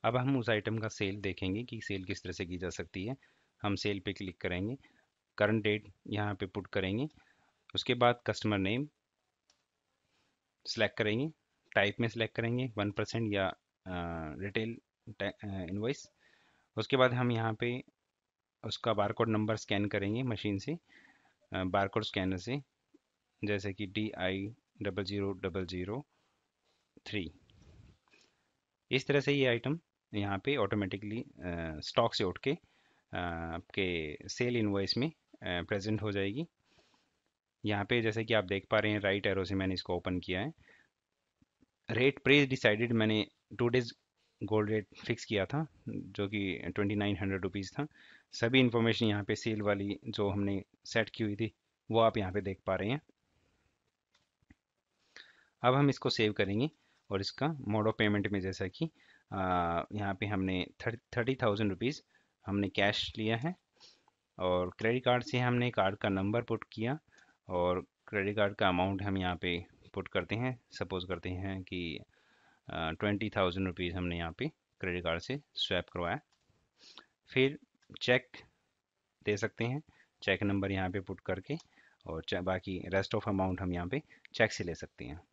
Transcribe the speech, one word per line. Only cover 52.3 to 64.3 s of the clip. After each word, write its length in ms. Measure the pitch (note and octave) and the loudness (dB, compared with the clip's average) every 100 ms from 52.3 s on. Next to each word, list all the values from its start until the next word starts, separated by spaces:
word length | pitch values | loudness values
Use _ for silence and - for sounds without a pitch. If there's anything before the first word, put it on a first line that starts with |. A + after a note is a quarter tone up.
पे 80 | G2 | -2
देख 160 | G2 F#2+ - | -4 -6 -2
पा 100 | F#2 | 0
रहे 140 | G2 | 0
हैं। 120 | C#3+ _ _ _ _ _ _ _ _ _ _ _ _ _ _ _ - _ _ _ _ _ - - _ _ _ | -2 _ _ _ _ _ _ _ _ _ _ _ _ _ _ _ -20 _ _ _ _ _ -20 -20 _ _ _
अब 120 | A#2+ C3 | 4 6
हम 140 | C#3+ | 6
इसको 200 | C3 C3 | 4 0
सेव 240 | A#2 G#2+ | 4 4
करेंगे 360 | G#2 G2 G2+ D3 _ _ _ _ | 4 2 2 0 _ _ _ _
और 120 | G2 | -4
इसका 260 | G2 - C#3+ | -4 -2 -4
mode 380 | D3+ G#2 G#2+ G#2+ | -2 -2 2 2
of 80 | - | 4
payment 260 | G#2+ G#2 G2 | 2 4 2
में, 120 | G2 | 0
जैसा 280 | F#2 F#2 F#2+ | -2 -2 -4
कि, 180 | - D#3+ _ _ - _ | -2 -6 _ _ -20 _
अ, 80 | G2+ F#2 F2+ E2+ E2+ - | -2 2 2 2 0 -2
यहाँ 200 | G#2 G2+ | -4 -4
पे 120 | G2 G2+ | -2 -2
हमने 400 | G2+ F#2+ F#2 - - | 0 0 0 -2 -4
थर-, 200 | A#2 A#2 _ - | -6 -6 _ -4
थर्टी 180 | A#2 C3 | -2 2
थाउजेंड 340 | A#2 G2+ G#2+ | 2 2 0
रुपीज 340 | F#2 A#2+ D#3 _ _ _ _ - | 0 -2 -4 _ _ _ _ -4
हमने 240 | G2+ G2 | -2 0
कैश 440 | - G2+ G#2 - - | 2 2 2 -4 -2
लिया 200 | A2 A#2 | 0 0
है 180 | D3+ F#3 _ _ - _ _ _ _ | -2 -6 _ _ -20 _ _ _ _